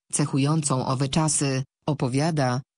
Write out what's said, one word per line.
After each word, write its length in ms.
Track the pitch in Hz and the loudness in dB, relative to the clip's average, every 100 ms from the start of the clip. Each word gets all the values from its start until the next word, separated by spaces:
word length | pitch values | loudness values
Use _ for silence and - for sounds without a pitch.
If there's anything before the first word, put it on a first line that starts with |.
| _ | _
cechującą 720 | - 147 139 143 160 151 131 120 | -2 0 0 2 2 0 -2 0
owe 240 | 131 139 | -2 0
czasy, 540 | 160 156 - 139 131 131 _ - | 0 0 0 0 -2 -4 _ -6
opowiada, 760 | 143 131 135 160 151 127 127 - | -2 0 0 0 2 0 -2 -6